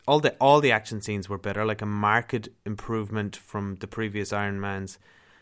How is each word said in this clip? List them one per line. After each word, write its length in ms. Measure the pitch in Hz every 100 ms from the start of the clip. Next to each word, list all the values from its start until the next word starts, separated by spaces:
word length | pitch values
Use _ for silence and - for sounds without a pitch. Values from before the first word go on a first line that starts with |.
| -
All 140 | 151
the, 160 | 147 -
all 220 | 135 147
the 100 | 143
action 300 | 110 107 107
scenes 260 | 107 104 92
were 100 | 98
better, 280 | 101 98 110
like, 160 | 107
a 40 | 107
marked 600 | 104 104 113 120 120 107 - 104
improvement 720 | 104 - 113 101 107 104 -
from 400 | - 104 101 95
the 60 | 101
previous 440 | - 110 104 98
Iron 300 | 104 101 98
Mans. 380 | 101 98 95 - _ _ _ _